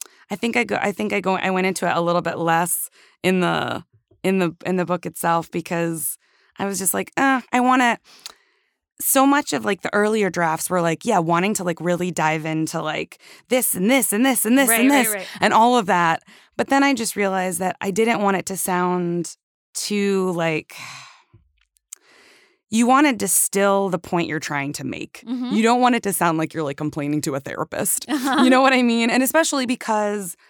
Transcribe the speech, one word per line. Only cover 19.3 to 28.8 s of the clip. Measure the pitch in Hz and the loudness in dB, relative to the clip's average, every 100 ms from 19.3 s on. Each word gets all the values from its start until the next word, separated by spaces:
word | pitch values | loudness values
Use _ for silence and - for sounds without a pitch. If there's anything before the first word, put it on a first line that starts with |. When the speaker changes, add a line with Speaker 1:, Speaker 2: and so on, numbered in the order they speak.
| - _ _ _ | -10 _ _ _
Speaker 1:
too, | - - 208 202 196 185 | -10 -4 0 0 0 0
like, | 175 165 156 - - - - - - _ - _ _ _ _ _ - _ _ _ _ _ _ _ | 0 -2 -2 -6 -16 -18 -18 -20 -20 _ -20 _ _ _ _ _ -20 _ _ _ _ _ _ _
you | 220 240 | 0 4
wanna | 262 294 | 6 4
distill | 220 196 - - 196 196 196 196 | 2 0 0 0 2 2 2 0
the | 175 | -2
point | - 175 170 | -2 -2 -2
you're | 151 | -4
trying | - 147 139 | -4 -6 -6
to | 143 | -6
make. | 135 101 - - - | -8 -8 -12 -14 -10
Speaker 2:
Mm-hmm. | 247 247 | -8 -4
Speaker 1:
You | 208 | 0
don't | 226 247 | 2 4
want | 247 | 2
it | 240 | 2
to | 202 | -2
sound | 190 170 160 | 0 0 0
like | 160 | -2
you're, | 156 | -4
like, | 151 143 | -6 -6
complaining | 151 151 143 151 | -6 -6 -4 -4
to | 147 | -4
a | 135 | -6
therapist. | 135 - 160 - - - - | -6 -8 -6 -4 -4 -4 -4
Speaker 2:
Uh-huh. | 269 262 269 | -4 0 2
Speaker 1:
You | 262 | 4
know | 254 | 6
what | 269 | 4
I | 262 | 4